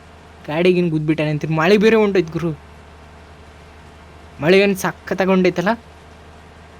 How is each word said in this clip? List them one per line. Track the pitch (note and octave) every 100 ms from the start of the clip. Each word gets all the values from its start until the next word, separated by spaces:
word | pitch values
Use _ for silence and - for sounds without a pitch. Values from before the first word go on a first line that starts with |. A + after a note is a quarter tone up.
| - - - - -
ಗಾಡಿಗೇನ್ | D3+ F3+ F3+ F3
ಗುದ್ಬಿಟ್ಟಾನೆ | D#3 D3+ D#3 D3+
ಅಂತೀರಿ? | D3+ D3+
ಮಳೆ | D#3+ D#3+ G#3
ಬೇರೆ | A3 A3
ಹೊಂಟೈತ್ | G#3 G3 D#3+
ಗುರು. | D#3+ E3 D3 - - - - - - - - - - - - - - - - - -
ಮಳೆ | D3 F#3+
ಏನ್ | G3+ F#3+
ಸಖತ್ತಾಗ್ | F3+ - - F#3 F#3+
ಹೊಂಟೈತಲ್ಲ? | F#3+ F#3 F3+ F3+ A#3 - - - - - - - - - -